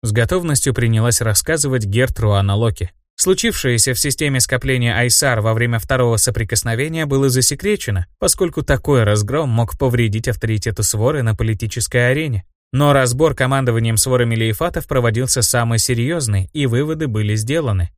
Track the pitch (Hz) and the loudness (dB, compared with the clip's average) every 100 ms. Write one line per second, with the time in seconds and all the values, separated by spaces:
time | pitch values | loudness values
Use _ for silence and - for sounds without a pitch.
0 | 117 110 113 180 170 143 - 120 120 110 | -2 0 0 0 0 -2 0 0 0 2
1 | 117 113 113 101 - 160 147 127 107 107 | 2 0 0 -2 -2 -2 0 -2 0 0
2 | 127 - 113 101 98 101 113 101 92 _ | 0 0 0 2 2 2 0 -2 -8 _
3 | _ - - 185 233 196 135 117 135 123 | _ -4 0 2 0 0 0 2 0 0
4 | 147 131 151 135 - 127 131 127 120 113 | -2 -2 0 0 0 0 0 0 2 2
5 | 123 - 139 117 107 110 120 117 - 131 | 2 2 2 2 2 2 0 0 0 0
6 | 123 113 - 110 110 113 120 117 147 160 | 2 2 0 -2 -2 -2 -2 -4 -4 -4
7 | 156 135 135 127 120 143 196 202 - 95 | -2 2 2 2 0 -2 -2 -2 -2 -4
8 | 87 _ - - 185 156 143 139 - 135 | -4 _ -2 0 -2 -2 0 0 2 2
9 | 107 104 104 139 147 117 117 - 135 120 | 4 2 0 -2 0 0 -2 0 0 2
10 | 113 107 113 110 113 110 113 98 107 107 | 0 -2 -4 -4 -2 -2 -4 -4 -2 0
11 | 117 151 117 104 110 110 113 120 - 123 | 0 0 -2 0 -2 -2 -4 -6 -2 0
12 | 123 139 160 107 - _ _ 127 147 139 | 2 0 -2 -4 -6 _ _ 0 4 4
13 | 127 123 160 139 127 139 127 113 113 113 | 2 2 2 2 0 2 2 2 2 0
14 | - 127 117 113 113 107 170 170 - 135 | 2 2 2 2 0 0 -2 -4 -2 0
15 | 120 110 127 - 113 123 117 117 - 120 | 2 0 0 0 2 2 2 0 0 0
16 | 123 170 120 101 95 156 135 117 151 160 | 0 -2 -2 -2 -2 -2 0 0 -2 -2
17 | 151 110 104 107 107 156 139 98 87 | -4 -2 0 0 0 -2 0 -2 -2